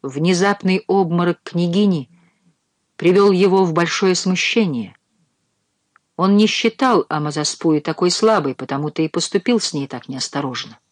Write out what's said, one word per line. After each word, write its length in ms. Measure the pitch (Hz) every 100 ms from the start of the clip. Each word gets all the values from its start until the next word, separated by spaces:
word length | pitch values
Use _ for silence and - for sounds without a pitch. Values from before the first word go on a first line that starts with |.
Внезапный 800 | 143 139 165 180 202 202 185 185 -
обморок 520 | 196 175 175 175 170
княгини 680 | - 170 175 175 208 170 127 _ _ _ _ _ _ _ _ -
привел 360 | 165 185 202
его 340 | 185 196 190 185
в 80 |
большое 420 | 160 170 - 190 175
смущение. 800 | 185 185 - 233 196 127 101 _ _ _ _ _ _ _ _ _ _ _ _ -
Он 220 | 190 202
не 100 | 214
считал 580 | - 226 - 262 202 -
Амазаспуи 720 | 156 151 151 147 - 170 151
такой 320 | 156 151 180
слабой, 420 | - 220 214 143
потому-то 480 | 123 131 139 151 -
и 60 | 160
поступил 520 | 175 - 196 - 233
с 140 | -
ней 140 | 151 135
так 200 | 120 -
неосторожно. 720 | 131 - 143 139 120 110 - _